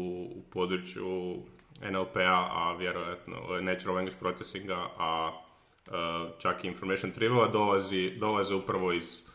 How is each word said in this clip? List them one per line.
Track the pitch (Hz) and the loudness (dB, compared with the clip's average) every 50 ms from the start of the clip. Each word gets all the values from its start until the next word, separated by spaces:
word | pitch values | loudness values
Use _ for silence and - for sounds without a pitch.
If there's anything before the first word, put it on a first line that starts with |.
| 90 90 90 90 90 87 87 | -2 -4 -4 -6 -8 -8 -10
u | 92 90 - | -14 -14 -6
području | - 92 90 90 92 90 90 - - 101 95 92 92 90 90 90 90 92 - - - - - - - - | -2 0 0 0 0 -2 -4 -6 -8 -6 -4 -4 -2 -2 -2 -4 -6 -8 -10 -14 -18 -20 -20 -20 -16 -10
N | 98 101 95 | -6 -2 0
L | 95 92 92 - | 0 0 0 2
P-a, | 98 90 92 92 90 90 - | 4 4 6 6 4 4 2
a | - 85 85 87 85 87 | 0 0 0 0 0 -2
vjerojatno, | 90 87 90 87 85 87 90 90 - 90 87 82 85 - 90 90 | -2 -2 -2 -2 -4 -6 -6 -8 -10 -12 -10 -8 -6 -4 -2 0
e, | |
natural | 92 92 92 90 92 95 92 | 0 0 0 0 0 -2 0
language | 92 92 92 90 - | 0 -2 -2 -4 -4
processinga, | - 90 90 - - - - 95 101 95 90 87 92 - - - | -2 -2 -2 -4 -6 -10 -10 -8 -6 -4 -4 -4 -4 -6 -4 -2
a, | 85 82 82 80 80 82 - - - - - _ _ _ _ _ - | 0 0 0 0 0 -2 -4 -8 -12 -20 -20 _ _ _ _ _ -12
e, | - 92 85 85 82 85 85 85 82 85 - | -6 -4 -2 -2 0 -2 -2 -4 -6 -6 -2
čak | - 90 90 - - | 0 0 0 0 -2
i | 90 | -6
information | 87 - 98 92 98 95 101 92 | -6 -4 -2 0 0 0 0 -4
trievala | - - 113 117 123 120 110 104 | 0 0 2 4 6 6 6 6
dolazi, | 110 107 104 101 98 98 95 95 98 92 92 92 92 104 | 6 6 6 6 6 4 4 2 2 2 0 0 0 0
dolaze | 107 107 107 101 95 95 98 | 0 2 2 2 2 2 0
upravo | 95 - - 98 95 92 90 | 0 0 0 0 0 2 2
iz | 87 85 - - - - - - | 2 0 -2 -4 -8 -10 -12 -16